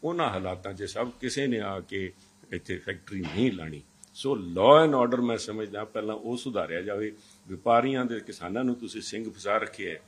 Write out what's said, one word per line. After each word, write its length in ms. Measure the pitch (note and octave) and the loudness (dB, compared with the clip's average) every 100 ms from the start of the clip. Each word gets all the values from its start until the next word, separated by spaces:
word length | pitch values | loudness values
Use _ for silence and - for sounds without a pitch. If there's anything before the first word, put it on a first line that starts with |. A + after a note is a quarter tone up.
ਉਹਨਾਂ 260 | D3+ F3 D3 | -4 0 0
ਹਾਲਾਤਾਂ 440 | G2 F#2 F2+ G2 | 0 -4 -6 -8
'ਚ 100 | F#2 | -8
ਸਭ 260 | G2 A2 B2 A#2+ | -8 -4 -4 -4
ਕਿਸੇ 260 | B2+ A#2+ C#3 | -6 -2 0
ਨੇ 140 | A#2 | 0
ਆ 200 | G2+ G2 | -2 -6
ਕੇ 320 | F2 G2 F#2 - - _ - | -6 -6 -6 -10 -20 _ -10
ਇੱਥੇ 260 | F#2 - F2+ | -10 -6 -8
ਫੈਕਟਰੀ 420 | F#2 F#2+ - G2 | -6 -10 -8 -8
ਨਹੀਂ 320 | F2 E2 B2+ | -6 2 2
ਲਾਣੀ। 300 | F#2+ D#2+ D2+ - _ - - C3+ | 0 -8 -12 -16 _ -20 -8 -4
So 120 | C#3 | -2
law 480 | F2+ E2+ C3 D3 D#3+ | -4 4 10 10 10
and 180 | C3+ | 4
order 180 | A#2+ B2 | 2 2
ਮੈਂ 140 | B2 A2+ | 0 0
ਸਮਝਦਾ 480 | - G#2+ G#2+ G2+ | -4 -6 -6 -6
ਪਹਿਲਾਂ 300 | A2 A2+ G#2+ | -8 -6 -4
ਉਹ 220 | G#2+ A2 A#2+ | -4 -4 -6
ਸੁਧਾਰਿਆ 460 | C#3 G#2 D#2+ E2 | -4 -4 -2 -4
ਜਾਵੇ। 300 | F#2+ G#2 G#2+ G#2+ - - - | -4 -4 -4 -8 -20 -20 -14
ਵਪਾਰੀਆਂ 520 | F#2 - A#2 B2+ C3+ | -6 4 4 4 0
ਦੇ, 160 | B2 A2+ | -2 -4
ਕਿਸਾਨਾਂ 440 | - G2+ F2 G#2 | -8 -10 -6 -2
ਨੂੰ 100 | B2+ | -2
ਤੁਸੀਂ 260 | B2 A2+ G#2+ | -2 -6 -10
ਸਿੰਘ 300 | A2+ G#2+ A2 | -8 -8 -8
ਫਸਾ 280 | G2 G2+ G#2 | -8 0 0
ਰੱਖਿਆ 320 | G#2+ - F#2+ | 0 -6 -8
ਹੈ 100 | D#2+ | -8